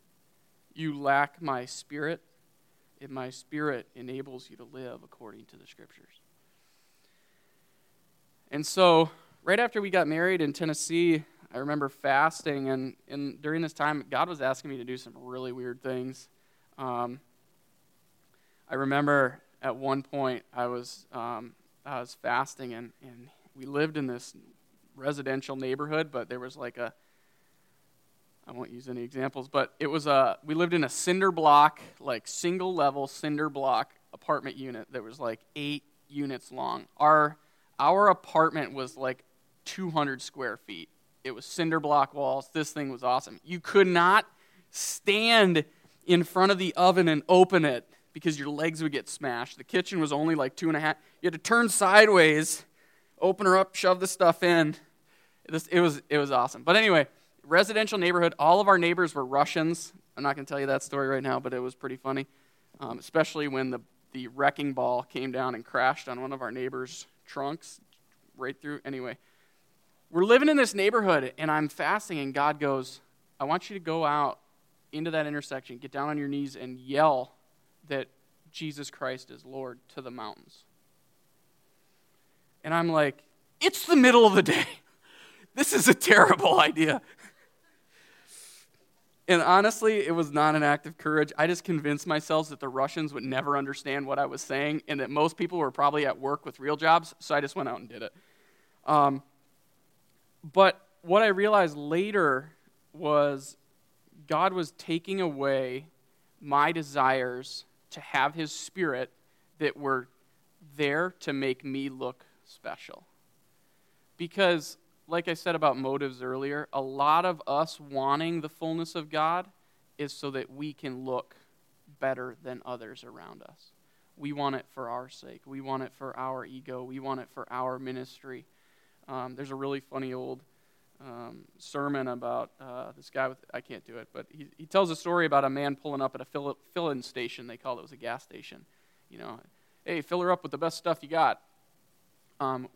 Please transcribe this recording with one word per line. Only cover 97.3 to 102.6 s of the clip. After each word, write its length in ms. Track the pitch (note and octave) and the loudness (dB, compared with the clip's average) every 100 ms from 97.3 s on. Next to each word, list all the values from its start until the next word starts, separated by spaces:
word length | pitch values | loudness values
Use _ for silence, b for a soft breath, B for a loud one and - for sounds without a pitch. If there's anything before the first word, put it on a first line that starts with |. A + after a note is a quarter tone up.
I 60 | D3 | 0
just 140 | C#3 | 0
went 140 | G3 C3 | -4 -6
out 100 | A#2+ | -6
and 100 | A2+ | -12
did 140 | A2+ | -14
it. 100 | A2+ _ b b b b b b - | -14 _ b b b b b b 2
Um, 360 | D3+ C#3+ C3+ - _ _ _ _ _ _ _ _ _ _ _ | 4 4 2 -10 _ _ _ _ _ _ _ _ _ _ _
but 380 | D#3 F#3 F#3+ - _ _ | -4 6 6 6 _ _
what 200 | E3 G3 | 2 4
I 60 | A3 | 4
realized 480 | F#3+ G#3 G#3+ E3+ D3 | 4 4 4 4 0
later 720 | D3 E3 G#3 G3+ D#3 C3 D#3 _ | -4 -2 0 2 2 2 -4 _